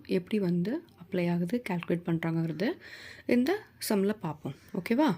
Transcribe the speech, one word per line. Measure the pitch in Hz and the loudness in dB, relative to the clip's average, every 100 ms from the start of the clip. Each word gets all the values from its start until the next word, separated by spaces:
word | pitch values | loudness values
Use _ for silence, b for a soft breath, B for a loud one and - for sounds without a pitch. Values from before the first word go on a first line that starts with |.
| - 190 | -2 -2
எப்படி | 180 214 | 0 0
வந்து | 185 175 175 302 - - | 2 2 0 -2 -8 -20
அப்ளை | - 185 175 | -6 -2 0
ஆகுது, | 175 175 240 - | 2 0 -2 -2
கால்குலேட் | 180 - 175 175 | -4 0 -2 0
பண்றாங்கங்கிறது | 165 165 165 165 151 214 381 B B B B - 247 | 0 0 0 0 0 -2 -2 B B B B 0 2
இந்த | 254 415 - - - | 4 0 -4 -10 0
சம்ல | 208 196 208 165 | 2 2 0 -4
பார்ப்போம். | 147 165 147 - - | -6 -8 -10 -8 -8
ஓகேவா? | 175 233 302 | -2 4 4